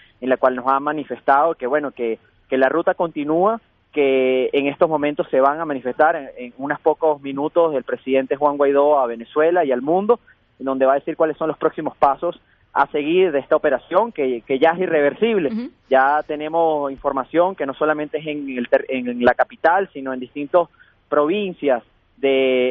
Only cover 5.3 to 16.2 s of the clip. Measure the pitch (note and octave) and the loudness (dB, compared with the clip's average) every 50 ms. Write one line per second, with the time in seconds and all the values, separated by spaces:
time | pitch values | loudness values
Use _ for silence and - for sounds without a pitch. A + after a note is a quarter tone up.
5.3 | - C3 C3 C#3 D3 D#3+ E3 D3+ C#3 B2+ A#2 B2+ - - D3+ D#3+ E3+ D#3 E3 D#3 | 0 2 2 2 0 -2 -4 -6 -6 -6 -6 -6 0 2 2 2 2 -2 -6 -12
6.3 | - - B2 B2 - - C3+ D3 D3 - - D#3+ D3+ - E3 D#3 D3+ C#3 C#3 C#3 | -14 -16 -16 -16 -14 -10 -8 -8 -6 -2 0 0 0 2 0 0 0 -2 -6 -8
7.3 | C3+ C#3 D3 D#3 - F3 E3 D#3+ D3 C3 - - B2 - - C3 C3 C3+ C3 - | -6 -4 -4 -2 2 2 2 2 0 -4 -4 -6 -10 -8 -4 0 0 0 0 0
8.3 | C#3+ C3+ D3 D3 C#3+ C#3+ C#3+ C#3 C#3 C#3 C#3+ D3 D3+ C#3 B2+ A#2 A#2 A#2 A#2 - | -2 0 0 0 2 2 2 2 4 4 4 4 4 2 0 -2 -4 -8 -10 -6
9.3 | - D3+ D#3 E3 F3 F3+ D#3+ C3+ B2+ B2 C3 D3+ E3+ F#3+ G3+ G#3+ A#3+ - _ _ | -2 0 2 2 2 2 0 0 0 -2 0 0 0 0 2 0 -2 -2 _ _
10.3 | _ _ _ _ _ - B2+ C3+ C3+ C3 C3 C3+ C#3 C#3 - E3+ D#3 - D#3+ D#3+ | _ _ _ _ _ -10 -6 -4 -2 2 2 2 2 2 -2 -6 -2 0 0 0
11.3 | D3 - E3 D#3+ C#3+ - D#3 D#3 - F#3+ D#3 D3 - - D3 C#3 C3+ - E3+ F3 | 0 -4 -4 -6 -4 -2 -4 -4 -4 -4 -8 -8 -2 0 2 2 2 0 -4 -6
12.3 | F3 - _ _ _ _ _ _ - C3 C#3 - - D3 C#3+ D3+ E3+ F#3 F#3+ F3 | -6 -8 _ _ _ _ _ _ -2 -2 0 0 -2 -4 -2 0 2 2 2 2
13.3 | C#3+ C#3 C3 - D#3 D3+ - D3+ C3 A#2+ - - E3 F#3+ A3+ A#3 - - C#3 C3 | 2 -2 0 0 0 2 2 0 0 0 -4 0 0 0 0 0 -4 -4 -4 -4
14.3 | B2 A#2 - - C3+ C3 D3+ D#3+ E3+ F3 F#3 F3 E3 D3+ C#3+ C#3+ C#3 - G#3+ A#3 | -4 -4 -4 -4 0 2 2 2 2 0 -2 0 0 2 2 0 0 0 0 0
15.3 | A3 F#3+ D#3 C3 A2+ A2 B3 E4 _ _ _ - C3 C3 C3 C#3 D3 D3+ | 0 0 0 -2 -4 -6 -8 -10 _ _ _ 2 2 4 4 4 2 0